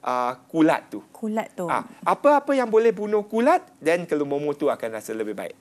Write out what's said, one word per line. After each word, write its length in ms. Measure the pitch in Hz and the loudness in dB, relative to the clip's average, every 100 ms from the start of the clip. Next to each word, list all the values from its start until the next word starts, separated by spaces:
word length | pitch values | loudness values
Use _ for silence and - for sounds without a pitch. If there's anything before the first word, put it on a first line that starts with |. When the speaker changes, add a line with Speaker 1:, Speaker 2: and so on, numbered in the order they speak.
Speaker 1:
ah, 320 | - 123 123 123 _ | -2 -2 -2 -4 _
kulat 400 | 160 160 143 - | 2 4 2 -2
tu. 100 | 160 - | -14 -14
Speaker 2:
Kulat 460 | - 220 220 - - | -10 -6 -4 -6 -8
tu. 100 | 175 | -4
Speaker 1:
Ah, 160 | 123 - - | -4 -4 -6
apa-apa 480 | - - 285 285 285 | -2 2 4 4 2
yang 160 | 277 233 | -2 2
boleh 240 | 220 233 | 4 4
bunuh 320 | 196 208 214 208 | 0 -2 -2 -2
kulat, 380 | 220 254 349 - _ | 0 2 2 -2 _
then 240 | 156 175 | 0 0
Kelomomo 480 | 175 151 143 143 147 | 0 -2 -2 -2 -2
tu 140 | 147 143 | -2 -2
akan 320 | 117 117 110 | -2 -6 -8
rasa 160 | 104 110 | -8 -6
lebih 180 | 107 | -6
baik. 220 | 98 92 - | -6 -10 -12